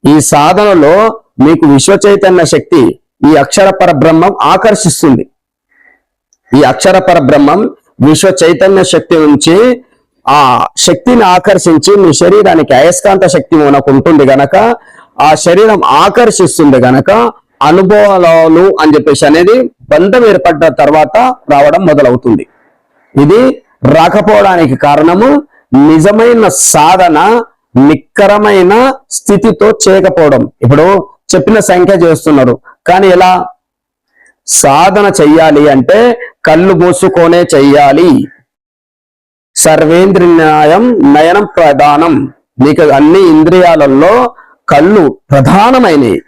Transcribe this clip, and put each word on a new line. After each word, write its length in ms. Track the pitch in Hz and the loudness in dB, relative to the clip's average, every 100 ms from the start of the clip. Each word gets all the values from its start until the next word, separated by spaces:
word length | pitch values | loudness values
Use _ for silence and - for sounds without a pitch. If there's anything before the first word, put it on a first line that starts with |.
ఈ 100 | 139 151 - | 0 0 0
సాధనలో 640 | 147 151 185 208 180 143 185 220 214 _ - | -2 0 0 0 2 2 2 0 -6 _ -2
మీకు 200 | 139 165 160 | 0 2 2
విశ్వ 220 | 139 160 196 | 0 0 0
చైతన్య 400 | 202 196 190 180 160 | 0 0 0 0 0
శక్తి, 280 | 151 - 170 117 - _ _ 143 | -4 -2 0 0 -4 _ _ 0
ఈ 40 | 156 | 0
అక్షర 260 | 139 - 196 190 | 0 0 0 0
పరబ్రహ్మం 520 | 180 151 156 160 180 - 139 | -2 0 0 0 -2 -2 -2
ఆకర్షిస్తుంది. 720 | 185 226 202 175 - 160 127 - _ _ _ _ _ _ _ _ _ _ _ _ | -2 -4 -4 -4 -2 -2 -2 -6 _ _ _ _ _ _ _ _ _ _ _ _
ఈ 80 | 131 135 | -2 -2
అక్షర 260 | 127 - 185 185 | -2 -2 0 0
పరబ్రహ్మం 520 | 175 131 - 143 175 220 - _ _ 131 | -2 0 0 0 -2 -4 -10 _ _ -2
విశ్వ 240 | 156 190 185 | 0 -2 0
చైతన్య 420 | 165 165 190 196 180 | -2 0 0 0 0
శక్తి 240 | 160 - 165 | -4 -2 0
నుంచి 300 | 151 147 160 180 247 247 _ _ _ _ - | 2 0 0 2 0 -2 _ _ _ _ -4
ఆ 140 | 143 135 120 - - - | 0 0 0 -4 -4 -4
శక్తిని 380 | - - 247 196 180 | -2 -2 0 2 0
ఆకర్షించి 560 | 202 196 175 160 - 202 | 0 -2 -2 -2 0 2
మీ 100 | 175 143 | 2 0
శరీరానికి 520 | 180 202 190 165 147 127 | 0 2 2 0 0 0
అయస్కాంత 460 | 160 180 202 190 185 | 0 0 -2 0 0
శక్తి 200 | 175 - 160 | -2 -2 0
మనకు 280 | 147 139 135 | 0 0 0
ఉంటుంది 320 | 135 143 156 135 | -2 0 0 2
గనక, 240 | 135 139 190 226 240 _ - _ - 147 | 0 0 0 -2 -4 _ -20 _ -4 -2
ఆ 20 | 156 | 0
శరీరం 360 | 175 180 220 202 135 139 | 0 2 2 0 0 0
ఆకర్షిస్తుంది 800 | 190 202 233 - 180 - 147 131 123 | 0 0 -2 0 -2 0 0 2 0
గనక 240 | 135 135 208 233 - _ _ 143 | 0 0 -2 -2 -6 _ _ -2
అనుభవాలు 1000 | 170 185 208 208 190 170 165 165 160 190 - | 0 2 2 2 2 2 2 2 2 0 0
అని 120 | 156 147 | 0 0
చెప్పేసి 280 | 139 143 147 | 0 -2 0
అనేది 260 | 156 180 247 247 _ - | 0 2 0 -2 _ -4
బంధం 320 | 156 190 254 233 | -2 0 2 2
ఏర్పడ్డ 400 | 185 175 156 160 - | 0 -2 0 -2 0
తర్వాత 360 | 147 156 147 220 254 247 - | 0 0 0 0 -2 -4 -2
రావడం 280 | 143 147 170 180 | 0 2 0 0
మొదలవుతుంది. 560 | 143 131 123 127 107 - _ _ _ _ _ _ | 0 0 0 -2 -4 -6 _ _ _ _ _ _
ఇది 260 | - 143 214 262 - _ _ 127 151 | -2 0 0 -2 -8 _ _ -2 0
రాకపోవడానికి 800 | 170 190 202 214 202 175 156 131 143 | 0 -2 0 0 0 0 -2 -2 -2
కారణము 440 | 147 160 185 247 285 - _ _ 131 151 | 0 0 0 0 0 -6 _ _ 0 2
నిజమైన 560 | 160 180 214 233 233 202 - - | 2 0 0 0 0 0 -2 -2
సాధన 460 | 156 156 185 180 151 185 240 - _ _ 123 139 | 0 0 2 0 0 0 -2 -4 _ _ 0 0
నిక్కరమైన 840 | 156 _ - 202 208 208 196 180 214 262 262 _ - | 0 _ -2 0 0 0 0 2 2 0 -4 _ -10
స్థితితో 520 | - 202 226 180 208 220 | -4 -2 0 0 -2 -2
చేయకపోవడం. 580 | 196 190 185 - 151 131 - _ | 0 0 0 0 0 0 -4 _
ఇప్పుడు 220 | 120 143 175 196 - _ - | -2 0 0 -2 -4 _ -4
చెప్పిన 260 | - 185 220 202 | -4 0 -2 0
సంఖ్య 260 | 180 180 190 | 0 0 0
చేస్తున్నారు, 520 | 170 156 160 143 123 117 _ _ - | 0 -2 -2 0 0 -4 _ _ -4
కానీ 180 | 185 196 | 0 2
ఎలా 160 | 180 180 185 - - _ _ _ _ _ _ _ _ - | 2 2 0 -6 -16 _ _ _ _ _ _ _ _ -8
సాధన 600 | - 147 143 185 202 202 185 | -4 0 0 0 0 -2 0
చెయ్యాలి 420 | 151 160 160 147 147 | 0 2 2 2 0
అంటే 240 | 135 123 202 240 233 - _ 160 | 0 0 0 0 -2 -10 _ -2
కళ్ళు 280 | 156 190 175 | 0 0 0
మూసుకొనే 600 | 175 175 185 175 165 170 175 | 0 0 -2 0 0 0 0
చెయ్యాలి. 560 | 143 139 143 143 143 180 135 - _ _ _ _ _ _ _ _ _ _ _ _ - | 0 2 2 2 2 0 0 -4 _ _ _ _ _ _ _ _ _ _ _ _ -4
సర్వేంద్రియాయం 1300 | 160 156 156 170 190 185 175 165 160 151 151 180 247 220 139 | -2 0 0 0 0 0 0 0 0 0 0 0 0 0 0
నయనం 320 | 147 160 196 202 - | 2 2 0 -2 -2
ప్రధానం. 580 | 160 143 147 147 165 127 92 _ _ - | 0 2 0 0 0 -2 -6 _ _ -2
నీకు 200 | 135 151 151 139 | -2 2 0 2
అన్ని 240 | 151 180 185 | 2 2 2
ఇంద్రియాలలో 840 | 156 160 185 175 160 139 135 170 233 247 - - _ - | 2 2 2 2 2 0 2 0 0 -4 -8 -20 _ -2
కళ్ళు 320 | 143 170 214 143 - _ | 0 2 2 0 -4 _
ప్రధానమైనవి. 880 | 139 127 190 220 262 220 151 120 90 | -2 0 0 0 0 0 0 -2 -4